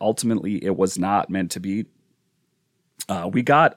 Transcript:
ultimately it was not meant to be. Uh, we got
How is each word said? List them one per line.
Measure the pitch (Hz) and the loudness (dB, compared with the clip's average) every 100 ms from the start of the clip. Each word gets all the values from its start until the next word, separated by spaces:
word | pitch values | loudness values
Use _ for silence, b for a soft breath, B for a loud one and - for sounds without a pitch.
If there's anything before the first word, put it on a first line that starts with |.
ultimately | 104 110 117 110 92 101 | -2 0 0 0 -2 -2
it | 98 90 | -2 0
was | 95 92 | 0 0
not | 90 101 - | 0 0 0
meant | 95 87 | -2 -4
to | 92 | -6
be. | 95 101 110 _ _ _ _ _ _ _ _ _ _ - - | -4 -4 -6 _ _ _ _ _ _ _ _ _ _ -16 -8
Uh, | 95 87 | -6 -2
we | 117 | -2
got | 123 143 160 | 4 4 4